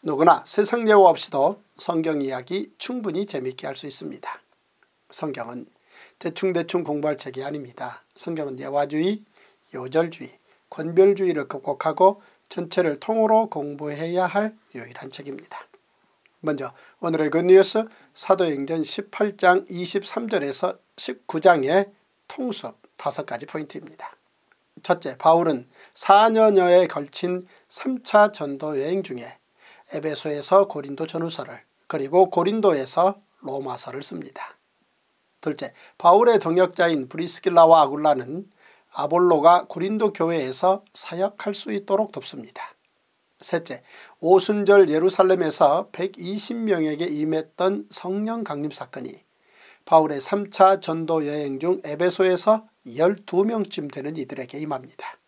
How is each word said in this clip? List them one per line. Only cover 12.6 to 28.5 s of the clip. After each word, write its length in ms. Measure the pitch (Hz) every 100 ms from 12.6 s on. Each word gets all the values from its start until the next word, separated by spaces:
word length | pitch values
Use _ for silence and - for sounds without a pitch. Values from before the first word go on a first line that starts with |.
| 175 175 170 143
통으로 500 | - 220 220 220 220
공부해야 760 | 156 147 143 151 147 165 175
할 300 | 180 196 214 220 _ 127
유일한 340 | 120 120 135
책입니다. 560 | 135 143 139 160 - - _ _ _ _ _ _ _
먼저 340 | 156 147 131 - _ _
오늘의 300 | 170 160 151
굿뉴스, 560 | 156 175 190 190 220 220 _ _
사도행전 720 | - - 185 175 143 139 165
십팔 520 | 156 - 202 - 214 202
장 300 | 185 185 -
이십삼 600 | 175 175 202 202 - 233
절에서 500 | 202 143 135 180 - _ -
십구 440 | - - _ 160
장의 500 | 185 170 135 180 202 _ _ _ _
통수 420 | - 254 208 - - _ _
다섯 280 | - - 143
가지 200 | - 147
포인트입니다. 680 | 156 151 160 156 156 - - _ _ _ _ _ -
첫째, 320 | - 175 143 127
바울은 500 | 165 165 - 135 123 _ _
사 360 | - - 196 226
년여에 580 | 220 220 202 180 180 175
걸친 600 | - 143 - 180 180 180 _ _
삼 360 | - 262 254
차 260 | - 214 208
전도 500 | 208 143